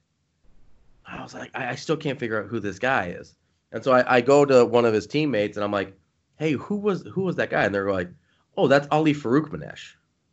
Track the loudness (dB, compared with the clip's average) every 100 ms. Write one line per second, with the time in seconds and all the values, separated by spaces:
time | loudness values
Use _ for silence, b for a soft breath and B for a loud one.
0 | _ _ _ _ _ -20 -20 -20 _ _
1 | -18 -16 -16 -14 -14 -10 -8 -8 -4 -4
2 | -4 -6 -4 -4 -4 -6 -6 -4 -2 0
3 | -2 -8 -16 _ _ _ _ -6 2 4
4 | 6 4 6 4 6 6 6 4 4 2
5 | 0 -2 0 0 -2 -2 -2 -2 -4 -8
6 | _ _ _ -6 -4 -4 -4 -4 -2 -4
7 | -6 -6 -4 -2 -2 0 0 0 -2 -2
8 | -4 -10 _ _ _ -2 4 4 2 0
9 | 0 0 0 0 -2 -10 -14 -16 -20 -20
10 | _ _ _